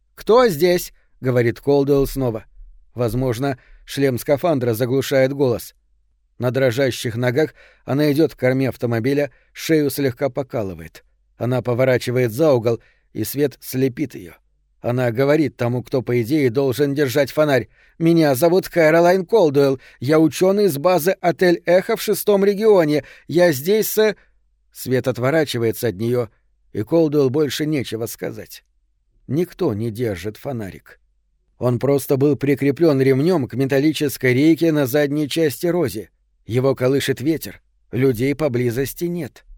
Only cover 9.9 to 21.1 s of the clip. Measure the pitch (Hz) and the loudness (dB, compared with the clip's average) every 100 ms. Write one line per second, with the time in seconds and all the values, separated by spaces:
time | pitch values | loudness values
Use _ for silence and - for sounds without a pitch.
9.9 | 139 139 - 143 139 131 131 98 82 80 | 0 -2 -2 -4 -4 -6 -6 -6 -8 -16
10.9 | - - _ _ - 117 127 123 120 131 | -20 -20 _ _ -8 -4 -2 -2 0 2
11.9 | 123 - 123 123 110 160 123 110 113 _ | 2 0 -2 -2 2 2 2 0 -4 _
12.9 | _ _ - 107 127 143 - - 131 131 | _ _ -8 -6 -2 -4 -4 -8 -2 -2
13.9 | 123 143 123 87 - _ _ _ _ 113 | -2 -8 -8 -18 -20 _ _ _ _ -4
14.9 | 123 123 113 135 156 139 - 120 123 - | -2 -2 0 2 2 0 -2 -4 -4 -4
15.9 | 135 117 120 113 156 131 113 139 120 147 | -4 -2 -2 0 0 0 0 -2 0 -2
16.9 | 139 143 135 135 - 151 131 107 _ _ | 0 0 0 0 0 0 0 -2 _ _
17.9 | - 165 170 151 127 170 185 - 170 156 | -2 2 4 4 2 2 2 0 2 4
18.9 | 165 170 190 170 226 160 139 139 135 - | 4 4 2 2 2 4 4 2 0 -8
19.9 | _ 120 156 160 - 185 202 202 139 175 | _ 0 2 2 2 2 2 0 0 0
20.9 | 180 160 | 2 0